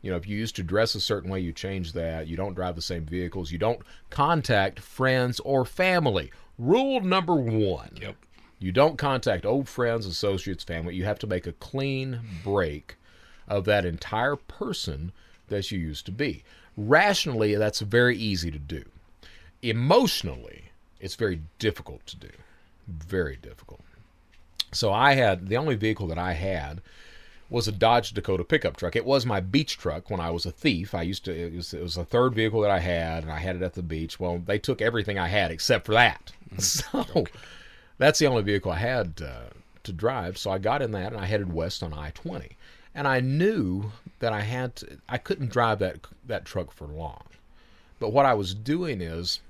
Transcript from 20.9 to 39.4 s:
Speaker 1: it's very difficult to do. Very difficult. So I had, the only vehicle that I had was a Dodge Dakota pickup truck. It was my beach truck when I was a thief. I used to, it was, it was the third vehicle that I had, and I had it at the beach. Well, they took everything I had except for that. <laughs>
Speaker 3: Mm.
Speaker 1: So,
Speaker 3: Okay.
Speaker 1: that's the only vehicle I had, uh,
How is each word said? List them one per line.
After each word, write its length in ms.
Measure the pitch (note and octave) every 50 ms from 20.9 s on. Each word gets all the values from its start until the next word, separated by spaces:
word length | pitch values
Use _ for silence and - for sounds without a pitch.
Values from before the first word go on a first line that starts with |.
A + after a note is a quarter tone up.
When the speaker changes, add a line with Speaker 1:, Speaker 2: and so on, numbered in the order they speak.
| - -
Speaker 1:
it's 160 | G2 F#2+ -
very 240 | - A2+ G2+ F2+ E2 D#2 D#2+ _ _
difficult 480 | - A2 G2+ - - - D2 - -
to 100 | - -
do. 140 | - - - - - - - - - - _ - _ -
Very 480 | - F2 D#2 D#2 F2 F#2+ F#2 F2 C#2+ C2+ -
difficult. 380 | - - - - - - - - - - - - - - _ _ - _ - - - - - - - -
So 220 | - - A#2 G#2
I 220 | G2 G#2+ B2+ C#3+ C#3
had, 340 | C3+ B2 G#2+ F#2+ F2+ F2+ F#2+
the 80 | G#2
only 180 | B2 D3+ D#3+ C3
vehicle 320 | G#2+ G2+ A2 A2 - G#2
that 120 | E2+ D#2+ E2
I 160 | F2+ F#2 F2
had 460 | D#2 F2+ G2 F#2+ E2 C#2+ C#2 D#2 F2+ - - - - - - - - - - - - - -
was 200 | - A#2+ A2+ G#2+
a 40 |
Dodge 380 | G#2 F#2 A2 A2+ A#2+ A#2+ A2 -
Dakota 320 | - G#2 - - F#2+ F2+ E2+
pickup 320 | - D#3+ D#3 - E2+ C#2+
truck. 200 | - - F2 D#2+
It 80 | A#2+ -
was 200 | A#2 C#3 C#3 A2+
my 160 | B2 A2 G2
beach 380 | F#2 F#2 F2+ C#3+ D#3+ - - -
truck 320 | - F2 D2 F2 - -
when 100 | G#2+ F2+
I 100 | E2 E2+
was 160 | E2+ E2+ E2+
a 40 | F2
thief. 440 | D#2+ - - D#3 G#2+ E2 F2+ G2 -
I 80 | F2
used 220 | E2+ F2 G2 - -
to, 60 | F#2+ E2+
it 200 | E2 F2 E2+ E2
was, 180 | F2 E2+ -
it 100 | - E2
was 120 | F2 F2 E2
the 100 | F2+ E2+
third 300 | - - A#2+ B2 C3 A#2+
vehicle 260 | A2 A2 A2 G#2 A2+
that 80 | G#2 G#2
I 100 | G2 F#2
had, 420 | E2 F2+ F2 E2+ E2 E2 D#2+ E2
and 100 | D#2 D#2
I 60 | D#2 D#2
had 180 | E2 F#2 F#2
it 60 | F2
at 120 | F#2 F2 -
the 80 | -
beach. 360 | F2+ D#2+ D#2+ D#2 E2 D#2+ - -
Well, 240 | F2+ F2+ F2 F2 F2
they 140 | F#2+ G2+ G#2+
took 240 | - - C3 -
everything 360 | A2 A#2 A#2 A#2 G2 G#2 G2+ G2
I 100 | F2 E2
had 220 | F#2+ G#2 F#2 E2
except 360 | E2 E2 - - B2 G2+ -
for 60 | -
that. 400 | G#2+ A2+ A#2+ A2+ - - - - -
<laughs> 60 | - - - -
Speaker 3:
Mm. 60 | F#2+
Speaker 1:
So, 420 | F#2+ - - - - - - C#4+ - - -
Speaker 3:
Okay. 160 | E3+ - - - - - - - - - - - - - - - -
Speaker 1:
that's 220 | B2 D3 D3+ -
the 60 | D#3 C#3
only 140 | B2+ A#2 G2+
vehicle 260 | G2+ G2+ G2 - G2
I 80 | E2 D#2+
had, 420 | G#2+ A#2+ C3 B2 G#2 E2+ D2+ -
uh, 300 | D2+ C#2 B1+ A#1